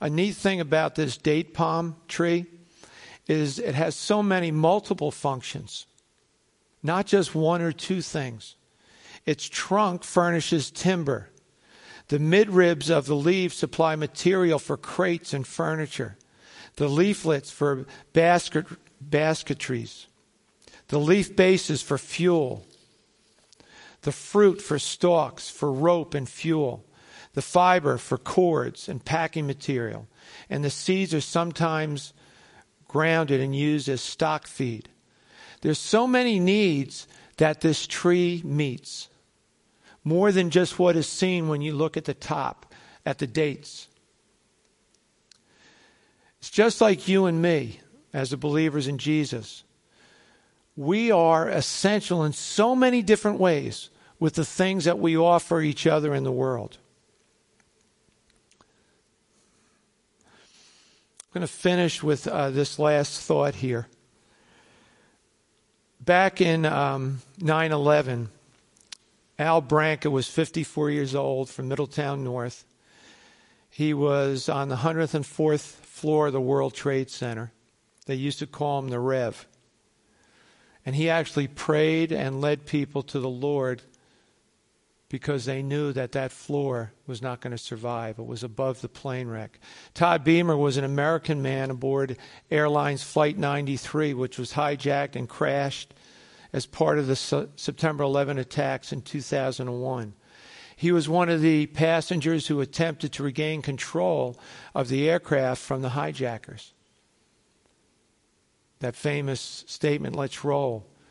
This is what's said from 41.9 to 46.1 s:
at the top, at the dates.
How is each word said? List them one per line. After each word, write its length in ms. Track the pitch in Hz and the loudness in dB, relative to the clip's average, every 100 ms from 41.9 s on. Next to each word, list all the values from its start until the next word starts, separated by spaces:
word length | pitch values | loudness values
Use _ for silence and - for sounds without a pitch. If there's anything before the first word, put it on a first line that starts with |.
| 160 | -4
at 80 | |
the 100 | 151 | -6
top, 580 | 139 - 147 127 - - - - - | -8 -6 -4 -4 -8 -18 -20 -20 -8
at 140 | 151 135 | -6 -4
the 80 | 135 | -4
dates. 600 | 147 151 131 - - - _ _ _ _ _ _ _ _ _ _ _ _ _ _ _ _ _ _ _ _ _ _ | 0 -2 -2 -12 -18 -20 _ _ _ _ _ _ _ _ _ _ _ _ _ _ _ _ _ _ _ _ _ _